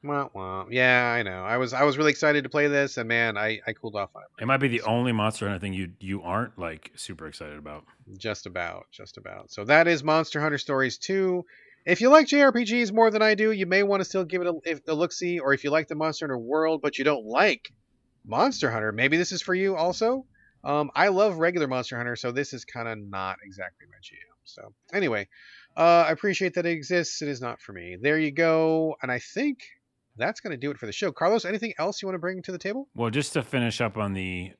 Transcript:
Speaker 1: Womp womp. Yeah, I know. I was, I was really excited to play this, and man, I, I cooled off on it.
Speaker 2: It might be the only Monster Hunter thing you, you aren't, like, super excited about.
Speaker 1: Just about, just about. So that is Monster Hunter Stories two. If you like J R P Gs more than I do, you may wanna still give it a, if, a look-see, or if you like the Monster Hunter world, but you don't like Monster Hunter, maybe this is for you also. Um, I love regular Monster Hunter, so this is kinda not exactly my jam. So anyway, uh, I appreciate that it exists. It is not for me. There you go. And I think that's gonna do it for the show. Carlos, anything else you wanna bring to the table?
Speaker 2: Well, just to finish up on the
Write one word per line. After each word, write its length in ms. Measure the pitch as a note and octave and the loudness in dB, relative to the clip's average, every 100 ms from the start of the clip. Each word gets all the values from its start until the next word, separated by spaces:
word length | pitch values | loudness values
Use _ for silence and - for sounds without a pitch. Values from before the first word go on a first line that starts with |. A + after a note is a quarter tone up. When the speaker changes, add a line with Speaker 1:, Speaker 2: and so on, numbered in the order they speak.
Speaker 1:
Womp 280 | C#3+ C#3+ C#3 | -4 -4 -4
womp. 320 | G2 F#2 F#2+ F#2 | -8 -8 -8 -4
Yeah, 420 | B2+ B2+ B2 A#2+ | 2 4 4 4
I 100 | A#2 | 0
know. 200 | G2+ F#2 | -2 -6
I 140 | F#2 A#2+ | -2 -2
was, 160 | B2+ | 0
I 120 | B2+ | 2
was 120 | D3 C3+ | 2 4
really 140 | D3+ | 2
excited 340 | D3+ D3+ D3 | 4 2 2
to 60 | C3 | 0
play 180 | D3+ D3 | 0 2
this, 300 | C#3+ C#3 - | 2 0 -4
and 100 | A2+ | 0
man, 300 | A#2 A#2 G#2 | 2 2 0
I, 220 | G#2+ A2 - | -2 -4 -6
I 60 | |
cooled 240 | A2 A2+ G#2 | -8 -8 -8
off 140 | G2 | -8
on 80 | - | -10
it. 200 | - - | -20 -10
Speaker 2:
It 40 | A2+ | 0
might 120 | C3+ | 2
be 100 | C3+ | 2
the 140 | A#2 | 0
only 300 | G#2+ A#2 B2 | 0 0 2
Monster 340 | A2+ G#2+ G#2+ G2+ | 2 0 0 -6
Hunter 120 | F#2+ | -4
thing 140 | G2+ | -6
you, 200 | F#2+ F2+ F#2 | -6 -8 -10
you 220 | F#2+ G2 | -8 -6
aren't, 360 | E2+ G2 A#2 G#2 | -4 -4 -4 -8
like, 340 | E2+ D#2 - - | -10 -10 -16 -16
super 300 | - E2+ D#2+ | -14 -12 -14
excited 300 | - D#2 D2 | -14 -14 -14
about. 260 | D2+ D2+ _ _ - F#2+ | -16 -16 _ _ -20 -10
Speaker 1:
Just 260 | A2 G#2 | -8 -8
about, 420 | F#2+ F2+ F2 F2+ - | -8 -8 -8 -8 -16
just 240 | - G2 - | -20 -20 -18
about. 340 | G2 F#2 - | -16 -16 -16
So 140 | - | -12
that 240 | G#2 D3+ E3+ | 4 4 6
is 160 | E3 | 2
Monster 360 | D3 D#3 D#3 D3+ | 2 2 2 -2
Hunter 180 | D3+ C#3+ | -2 -2
Stories 400 | - C3+ C3 - | -2 0 0 -2
two. 480 | - F#3+ F#3+ F3+ E3+ - - _ - | -4 0 0 -2 -6 -20 -20 _ 0
If 140 | F3 | 4
you 80 | A#3+ | 8
like 200 | D#4 D4+ | 8 8
J 120 | C#4+ | 6
R 100 | C#4 | 6
P 140 | A#3 | 4
Gs 280 | A3+ A#3+ A#3 | 0 0 0
more 180 | G#3+ A3+ | 4 4
than 100 | G#3+ | 6
I 140 | G#3+ | 4
do, 160 | G#3 A3 | 4 2
you 160 | G#3+ F#3 | 2 2
may 160 | F#3 | 2
wanna 220 | G3+ G3 | 4 2
still 200 | F3+ F#3+ | 0 -2
give 160 | E3+ F3+ | -2 0
it 60 | F3 | 0
a, 80 | E3+ | -2
if, 160 | E3 D3+ - | -4 -6 -2
a 60 | |
look-see, 440 | D#3 E3+ - F3+ F3 | 0 0 -2 -4 -2
or 140 | C#3 | 2
if 120 | C#3 | 2
you 60 | D3 | 2
like 180 | D3+ D3+ | 0 0
the 60 | |
Monster 300 | D3+ D#3 D3+ | -2 -2 -2
Hunter 140 | D#3 B2+ | -6 -6
world, 420 | A#2 D#3 D#3+ D#3 | -2 0 2 0
but 160 | D3 - | -2 0
you 80 | |
don't 220 | C3+ C#3+ G#2+ | 0 0 0
like 460 | B2 G3+ C3 - _ _ _ _ _ | 2 2 2 -8 _ _ _ _ _
Monster 460 | - A2 B3 - C3+ | -6 0 0 2 -2
Hunter, 200 | A2+ G#2+ | 0 -4
maybe 280 | G#2+ C3+ D#3+ | 0 2 2
this 140 | F3 | 0
is 100 | F3+ | -4
for 120 | - | -4
you 220 | F#3 G3 F3 | -2 0 0
also. 480 | E3+ F3+ A3 C4 C4 _ _ _ | -2 0 0 0 -6 _ _ _
Um, 280 | - D3 D3 | -2 0 0
I 140 | C3+ F#3+ | 2 2
love 280 | F#3 G#3+ E3 | 4 2 4
regular 300 | E3 F3 C#3+ | 0 2 0
Monster 320 | B2+ B2 B2 | -2 -4 -6
Hunter, 180 | A#2+ A#2+ | -6 -4
so 160 | B2+ | -4
this 220 | B2 C#3+ | -4 -4
is 100 | B2+ | -8
kinda 320 | - B2 A#2 A2 | -12 -10 -8 -8
not 400 | G2+ G2 F#2+ F#2 | -8 -6 -6 -6
exactly 420 | G#2 F#2+ F2+ _ - | -12 -14 -14 _ -20
my 80 | _ | _
jam. 140 | - F#2+ - _ | -20 -20 -20 _
So 280 | - - G#2 G2+ _ | -20 -20 -20 _ _
anyway, 340 | F#3 F3 A2 G2 - - - - - | -2 0 -2 -4 -14 -20 -20 -14 4
uh, 300 | E3 E3+ D#3+ | 8 8 6
I 20 | |
appreciate 420 | D#3+ G3+ F3+ F#3 | 2 0 0 -2
that 100 | F3+ | -2
it 60 | E3+ | -2
exists. 500 | E3 C#3 F3+ E3 - | -4 0 -2 -2 -6
It 80 | D3 | -6
is 140 | C3 | -6
not 180 | B2 A2+ | -8 -10
for 140 | - | -14
me. 240 | F#2+ F2 F2+ | -16 -14 -4
There 180 | C3 D#3 | 0 2
you 120 | D3+ | 0
go. 680 | C#3+ E3 D#3+ D#3+ D#3+ D#3+ D3+ | 2 2 4 4 2 0 -2
And 100 | B2+ | -4
I 60 | B2 | -4
think 460 | - - D4 C4 - _ _ _ _ - | -4 -2 -2 -4 -12 _ _ _ _ -4
that's 240 | C3+ G#3+ | -4 -4
gonna 160 | G#3+ C#3 | -10 -6
do 140 | C#3 | -6
it 80 | C#3 | -6
for 80 | A2+ | -8
the 60 | |
show. 200 | - G3 | -4 -4
Carlos, 320 | - E3+ A3 | 0 2 2
anything 300 | E3+ G#3 A3+ F#3+ | 0 -4 -6 -4
else 220 | E3+ G3+ | -4 -4
you 80 | G3 | -8
wanna 100 | F#3 | -6
bring 220 | F3 F#3 | -6 -8
to 80 | F3 | -10
the 40 | F3+ | -8
table? 320 | F#3+ A#3 C#4 | -6 -8 -10
Speaker 2:
Well, 160 | - A#2 | -4 -2
just 240 | A#2+ C#3+ | 0 -2
to 80 | D3 | -4
finish 400 | A#2 C3 A#2 - | -2 -2 -2 0
up 160 | A#2 A2 | -2 -2
on 160 | G2+ | -2
the 380 | F#2+ F#2 F2+ F2+ | -2 -4 -6 -8